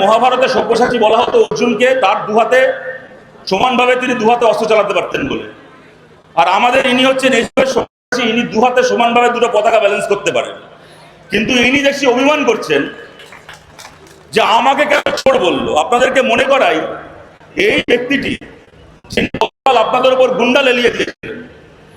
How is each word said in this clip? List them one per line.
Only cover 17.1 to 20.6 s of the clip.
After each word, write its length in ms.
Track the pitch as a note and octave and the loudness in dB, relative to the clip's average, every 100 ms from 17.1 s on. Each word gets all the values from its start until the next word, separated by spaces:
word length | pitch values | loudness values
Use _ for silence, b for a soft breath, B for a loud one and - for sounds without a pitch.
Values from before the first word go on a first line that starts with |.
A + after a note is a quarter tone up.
| - - - - - G#3 | -20 -20 -20 -10 -2 0
এই 120 | D4 - | 0 0
ব্যক্তিটি 440 | B3 B3+ C#4 - - - - _ - - - - | -2 -2 -4 -6 -8 -12 -20 _ -20 -20 -20 -10
যিনি 180 | - - - | -6 -4 -2
গতকাল 360 | - - C4+ A#3+ | -4 -2 0 2
আপনাদের 340 | A3+ B3 B3+ C4 | 2 0 2 2
উপর 120 | B3+ - | 2 0
গুন্ডা 220 | B3 C#4 | 0 2